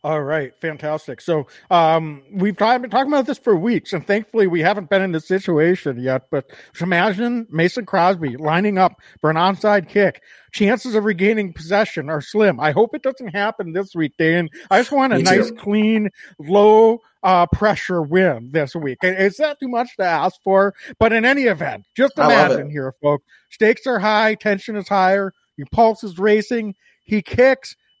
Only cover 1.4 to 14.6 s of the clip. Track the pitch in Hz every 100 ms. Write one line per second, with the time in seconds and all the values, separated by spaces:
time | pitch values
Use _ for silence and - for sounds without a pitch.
1.4 | 131 - _ 175 160 160 160 147 _ 196
2.4 | 196 180 214 247 247 233 269 294 247 277
3.4 | - 180 214 214 - 170 139 202 220 226
4.4 | 190 170 165 202 160 196 190 160 - 190
5.4 | 196 160 160 185 147 120 127 131 _ 147
6.4 | - - - - 175 175 208 190 240 240
7.4 | 226 160 175 - 196 190 175 185 151 120
8.4 | 151 165 208 190 180 - - _ 151 165
9.4 | 185 196 214 208 165 202 190 - _ -
10.4 | _ - 202 240 254 220 208 175 196 220
11.4 | 196 - 160 202 220 - 139 160 - 208
12.4 | 208 123 151 151 226 - 262 262 240 185
13.4 | 202 226 175 165 190 170 151 - 160 170
14.4 | 165 -